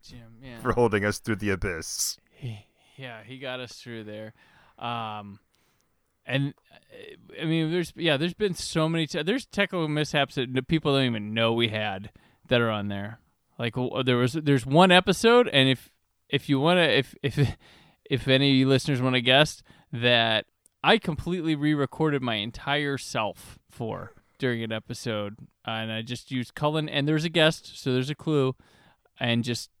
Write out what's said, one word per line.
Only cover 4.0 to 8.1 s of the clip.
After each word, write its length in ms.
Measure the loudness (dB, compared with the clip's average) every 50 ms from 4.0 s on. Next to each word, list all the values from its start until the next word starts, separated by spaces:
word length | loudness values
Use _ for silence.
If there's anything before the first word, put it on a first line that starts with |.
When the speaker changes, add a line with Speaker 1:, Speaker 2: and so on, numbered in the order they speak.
| -10
Speaker 1:
there. 280 | -12 -12 -12 -12 -14 -16 _ _ _ _ _ _ _ _ _
Um, 600 | -8 -8 -6 -6 -8 -8 -10 -12 -12 -14 -18 -20 _ _ _ _ _ _ _ _ _ _ _ _ _ _ _ _ _
and, 280 | -4 -4 -2 -2 -4 -6 _ _ _
uh, 680 | _ -20 _ _ -20 -20 -20 -20 -20 -20 _ -20 -14 -8
I 40 | -4
mean, 260 | -2 0 0 0 0
there's, 200 | -2 -4 -4 -6 -8
yeah, 220 | -4 -2 0